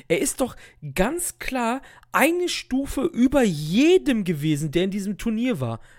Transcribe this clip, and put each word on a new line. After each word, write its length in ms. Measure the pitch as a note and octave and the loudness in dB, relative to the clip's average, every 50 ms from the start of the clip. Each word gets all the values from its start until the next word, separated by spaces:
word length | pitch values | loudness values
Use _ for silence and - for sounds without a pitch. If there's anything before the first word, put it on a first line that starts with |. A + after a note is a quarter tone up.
| - | -4
Er 140 | - - - | 0 0 0
ist 200 | - C4 - - | 0 0 -2 -2
doch 140 | C4 A3+ - - - - - _ - C#3+ C3+ | -2 -4 -4 -8 -20 -20 -20 _ -14 -6 0
ganz 460 | - F#3 A#3+ D#4+ F4 - - - - | 0 0 0 0 -4 -6 -8 -8 -10
klar 420 | - - C4 B3+ A#3+ A3+ A#3+ C4+ - - - - - _ - | -8 -6 -4 -2 -2 -2 -2 -4 -6 -12 -20 -20 -8 _ 2
eine 360 | - B3 D#4 E4+ F4+ F4+ E4+ | 4 4 4 2 2 0 -2
Stufe 540 | - - - - B3+ C4 C#4 C#4 - C#4+ B3+ | -4 -6 -6 -4 -4 -4 -2 -2 -4 -2 -2
über 400 | - - A3 A#3+ C4+ C#4+ C#4 B3 | -2 0 2 2 4 4 4 4
jedem 800 | G#3 E3 D3 D3+ D3+ F3 A3 C#4+ E4 F#4 F#4 B3+ C#4+ C4 A3 G3 | 4 2 0 -2 -2 2 4 4 6 6 4 4 2 0 0 0
gewesen, 480 | E3+ F3 C#3+ C#3+ D#3+ D#3 C#3+ D#3 D#3 | -2 -2 -2 0 0 0 0 -2 -2
der 140 | C3+ E3+ F#3 | 0 0 0
in 80 | G3 F#3 | 0 -2
diesem 260 | G#3 F#3+ G3+ G3+ - | -4 -4 -6 -6 -4
Turnier 400 | - A#3 A3 A3 A#3+ B3+ A#3 D3 | -4 -4 -2 -2 0 -2 -2 -2
war. 220 | C3 A#2 A2+ A2 - - - | -2 -4 -6 -6 -10 -16 -20